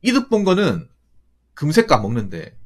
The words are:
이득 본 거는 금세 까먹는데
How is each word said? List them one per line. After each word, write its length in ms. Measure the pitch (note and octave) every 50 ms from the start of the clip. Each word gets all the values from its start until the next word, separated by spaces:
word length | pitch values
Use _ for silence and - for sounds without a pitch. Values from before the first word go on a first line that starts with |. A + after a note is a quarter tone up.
이득 280 | - A3 B3 C#4 A#3+ -
본 140 | A#3 G#3+ G3+
거는 460 | F#3+ F#3 F#3 G#3 E3+ G#2 E3+ C3+ - _ _ _ _ _ _ _ _ _ _ _ _ _
금세 320 | - - D3 D#3 A3+ A#3
까먹는데 720 | A3 D3+ A#2 G#2 G2+ A#2 A#2+ G#2+ G2 F#2 E2 D#2 D#2+ - - -